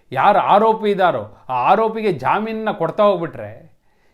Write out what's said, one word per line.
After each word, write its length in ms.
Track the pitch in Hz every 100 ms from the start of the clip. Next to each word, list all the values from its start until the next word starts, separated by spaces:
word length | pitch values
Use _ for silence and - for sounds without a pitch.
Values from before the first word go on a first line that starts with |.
| -
ಯಾರು 280 | 127 180 190
ಆರೋಪಿ 520 | 131 196 226 220 208
ಇದ್ದಾರೋ, 540 | 190 180 127 104 - -
ಆ 40 |
ಆರೋಪಿಗೆ 580 | 123 135 208 220 220 214
ಜಾಮೀನನ್ನ 600 | 139 131 185 220 220 214
ಕೊಡ್ತಾ 320 | - 160 -
ಹೋಗ್ಬಿಟ್ರೆ 760 | 208 185 165 113 104 - - _ _ _ _